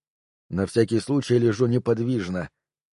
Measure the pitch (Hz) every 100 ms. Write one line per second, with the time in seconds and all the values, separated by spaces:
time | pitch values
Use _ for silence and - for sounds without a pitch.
0 | _ _ _ _ _ 87 95 117 110 113
1 | - 143 - 120 117 107 123 123 120 113
2 | 120 123 90 92 82 _ _ _ _